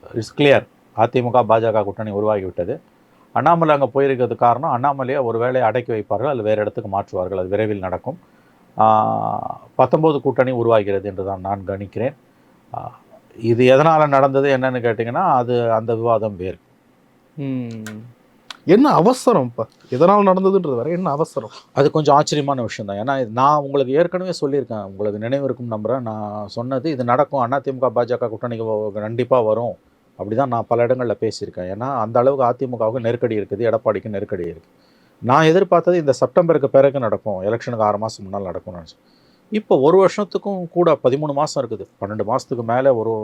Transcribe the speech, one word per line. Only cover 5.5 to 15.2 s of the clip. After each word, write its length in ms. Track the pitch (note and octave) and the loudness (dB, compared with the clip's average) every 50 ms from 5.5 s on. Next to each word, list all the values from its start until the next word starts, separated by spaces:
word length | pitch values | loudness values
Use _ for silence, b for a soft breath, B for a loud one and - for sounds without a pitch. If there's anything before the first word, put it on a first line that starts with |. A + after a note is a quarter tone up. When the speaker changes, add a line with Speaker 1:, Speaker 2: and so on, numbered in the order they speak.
| B2+ B2+ | 0 0
Speaker 1:
அடக்கி 320 | A#2+ A2 A2+ B2+ A#2+ - A2+ | 0 0 0 -2 -2 -4 -4
வைப்பார்கள், 380 | G#2+ G#2 - G#2 G2+ B2 D3+ C#3 | -6 -4 -4 -4 -2 -2 -2 -2
அல்லது 160 | A#2 G#2 G#2+ | -2 0 0
வேற 120 | G#2+ G#2+ | 0 0
இடத்துக்கு 300 | G#2 G#2 - B2 A2 G2+ G2 | -2 -2 -6 -8 -8 -6 -4
மாற்றுவார்கள். 440 | G2+ G2+ - - F#2 F2+ F2+ G2 F#2+ F2+ | -6 -6 -4 -6 -6 -4 -4 -4 -4 -4
அது 40 | |
விரைவில் 400 | F#2 G2 G#2 A2 G#2+ G#2 G2 F#2 | -2 -2 -2 0 -2 -4 -4 -6
நடக்கும். 320 | F#2 F2+ F2+ - B2+ - - b b b b b b b b b _ _ | -6 -8 -8 -8 -10 -12 -12 b b b b b b b b b _ _
ஆ, 100 | - A2 A2 A2 G#2+ A2 A2 A2 A2 G#2+ A2 A2 - - - - - - - _ | 2 2 4 4 4 2 0 -2 -2 -4 -4 -6 -6 -8 -10 -12 -14 -18 -6 _
பத்தொன்பது 420 | - C3 B2 - D#3 D#3 D#3+ D3 C3+ | 0 2 2 2 2 2 2 0 0
கூட்டணி 300 | - C#3 A#2 C3 B2+ C3 | -2 -2 0 0 0 0
உருவாகிறது 540 | B2+ A#2 A#2 A#2 A2+ A2 G2+ G2+ G2 G2 F#2+ G#2 | -2 0 2 2 4 2 2 0 -2 -4 -4 -6
என்று 140 | F#2 G2+ F#2 | -8 -6 -6
தான் 140 | G2 G2 F#2 | -6 -8 -6
நான் 220 | F#2 G2 G2+ G2 F#2 | -6 -6 -6 -6 -6
கணிக்கிறேன். 480 | G2 G2 G2 G2+ F#2 - G2+ A2+ C#3 D3+ _ _ b b b b b b b _ _ - | -8 -8 -8 -10 -10 -8 -6 -6 -6 -6 _ _ b b b b b b b _ _ -12
ஆ, 60 | - - - - - _ _ - - _ _ - - A#2 A2+ | -12 -12 -12 -14 -18 _ _ -20 -20 _ _ -14 -4 0 0
இது 120 | A#2 A#2 B2+ | 2 4 6
எதனால 420 | B2+ C3 C3+ D3+ E3 D#3+ D#3 D3+ | 6 8 8 6 6 6 4 4
நடந்தது 500 | C#3+ C#3 C3+ C#3 C#3 C3+ C#3 C#3 C#3+ C3+ | 4 4 4 4 4 4 2 2 2 2
என்னன்னு 220 | B2+ C3 C3 B2+ B2 A2+ | 2 0 -2 -2 -2 -2
கேட்டிங்கன்னா, 400 | A#2+ A2 G#2+ A2+ A#2 B2 E3 | 0 0 -2 -2 -2 -2 -2